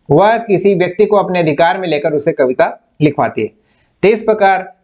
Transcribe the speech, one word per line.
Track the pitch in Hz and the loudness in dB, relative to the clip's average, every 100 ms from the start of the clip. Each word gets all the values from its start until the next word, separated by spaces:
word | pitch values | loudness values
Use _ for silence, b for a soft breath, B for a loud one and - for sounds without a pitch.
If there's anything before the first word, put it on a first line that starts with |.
| - | 0
वह | 143 202 226 | 2 4 0
किसी | 220 185 202 180 | 0 0 2 0
व्यक्ति | 175 - 202 | -2 0 2
को | 208 | 2
अपने | 175 180 | 0 -2
अधिकार | 160 156 170 190 | -2 0 0 0
में | 180 | -4
लेकर | 147 160 | -4 -2
उसे | 147 165 | -2 -4
कविता | 151 131 127 - - _ _ | -2 -2 0 -2 -2 _ _
लिखवाती | 151 143 117 107 | -2 0 -4 -4
है। | 107 - _ _ _ _ | -8 -10 _ _ _ _
तो | 190 | 0
इस | 220 | 0
प्रकार | 220 214 196 190 185 _ | 0 2 2 0 -4 _